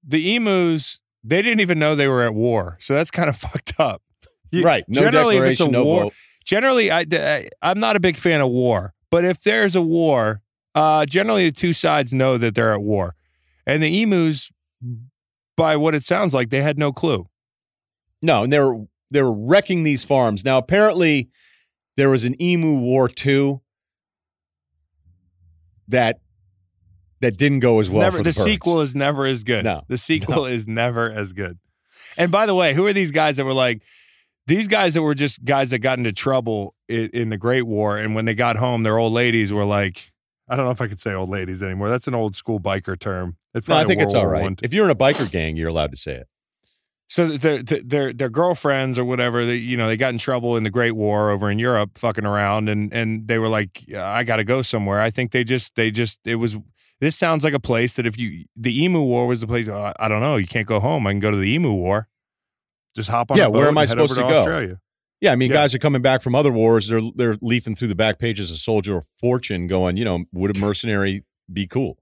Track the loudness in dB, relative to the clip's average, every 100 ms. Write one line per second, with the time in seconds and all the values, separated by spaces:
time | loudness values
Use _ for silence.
0 | -2 -2 0 0 2 2 2 0 -4 -14
1 | _ _ -2 0 2 2 2 2 2 2
2 | 2 2 0 0 0 0 -2 -10 -2 -2
3 | -2 -2 -2 -2 -8 -10 -10 -2 -2 -2
4 | _ _ _ _ -6 0 2 2 0 2
5 | 4 4 4 4 2 2 2 2 2 2
6 | 0 -6 -20 _ -2 0 2 2 2 0
7 | 0 -2 0 -2 -6 -4 -2 0 0 2
8 | 2 0 0 2 2 2 2 0 -2 _
9 | _ 2 2 0 0 2 2 2 2 2
10 | 4 2 2 -2 _ _ _ 2 4 4
11 | 2 0 0 2 0 0 -2 0 0 0
12 | 0 0 2 2 0 2 2 0 0 -2
13 | -2 -8 _ _ _ _ -4 0 0 0
14 | 2 2 2 -2 -8 _ _ _ -12 -12
15 | -16 _ _ _ _ 0 2 2 2 0
16 | 0 0 2 0 0 0 0 0 -2 0
17 | -2 -2 -4 _ _ _ _ _ _ _
18 | _ _ 2 2 4 4 4 0 -8 _
19 | _ 0 0 0 2 2 4 0 0 -2
20 | 0 2 2 0 0 0 2 4 4 4
21 | 2 2 -2 _ _ _ _ _ _ 2
22 | 4 4 0 -2 0 2 2 0 2 2
23 | 2 0 0 2 2 -2 _ _ _ _
24 | _ _ _ _ _ _ _ _ _ _
25 | _ _ _ _ _ _ _ _ -2 2
26 | 2 0 _ _ _ _ _ _ _ _
27 | _ _ -2 2 0 4 4 4 4 2
28 | 2 2 -2 2 0 2 2 0 0 0
29 | -2 0 -2 -2 -2 -2 0 -4 -6 -8
30 | -2 -2 0 -2 -2 -6 -4 -2 -2 -2
31 | -4 -4 -10 -8 -10 -12 _ _ _ _
32 | -16 -2 0 2 2 2 2 2 2 2
33 | 0 2 0 0 -2 0 0 -2 _ _
34 | _ _ _ _ 0 0 2 2 2 2
35 | 0 0 -2 -2 0 0 0 0 -2 -2
36 | -4 -2 0 0 0 -4 -6 _ -6 -4
37 | -4 -4 -4 -4 0 0 0 -2 0 -2
38 | -2 -2 -2 0 0 0 0 0 0 2
39 | 2 2 2 2 0 0 0 0 -2 -6
40 | -20 _ _ _ _ -2 -2 -2 -6 -6
41 | -6 -4 -4 -6 -6 -8 -8 -4 -2 -2
42 | -2 -4 -4 -6 -6 -4 -4 -4 -6 -8
43 | -6 -6 -8 -10 _ -10 0 0 2 2
44 | 2 2 2 0 -2 -4 -2 2 2 4
45 | 2 2 -2 -2 -4 -4 -2 -2 -2 -6
46 | -12 -12 -14 _ _ _ _ _ _ _
47 | _ 0 0 2 0 0 -2 -4 -2 -2
48 | -2 -4 -4 0 0 0 0 0 -2 -2
49 | -2 -2 0 0 -2 -2 -4 -2 -2 0
50 | -2 -2 -4 -2 0 -2 0 0 0 0
51 | 0 2 2 0 0 0 0 0 -2 -2
52 | -4 -2 -2 0 0 0 0 -2 -2 -4
53 | -4 -6 -2 -2 0 -2 -4 -10 -16 -10
54 | -6 -4 -2 -2 0 -2 -2 -4 -2 0
55 | 0 -2 -4 -2 0 -2 -4 -2 -2 0
56 | -4 -6 -8 -4 -4 -6 -14 _ _ _
57 | -4 0 0 0 0 -2 -2 0 0 -2
58 | -4 -4 -10 -10 -18 -8 -4 0 0 2
59 | 0 0 0 -2 -2 -4 -4 -6 -8 -4
60 | -2 0 0 0 -2 -4 -2 0 0 0
61 | -2 0 0 0 0 0 0 0 0 -2
62 | -4 _ _ _ _ _ _ _ _ -10
63 | -4 -2 2 4 4 4 4 4 2 2
64 | 2 2 2 2 2 -2 -6 -10 _ _
65 | _ _ 2 2 2 4 2 0 0 2
66 | 2 2 2 2 2 4 4 4 2 -2
67 | -2 -2 -2 -2 -2 -2 -2 -6 -4 0
68 | 0 0 -4 -4 -6 -6 -2 -2 0 -6
69 | -8 _ -2 -2 -2 -6 -2 0 0 0
70 | -2 -4 -6 -4 -2 0 -2 -2 -2 0
71 | 0 -4 -10 _ _ -8 -4 -4 -4 -8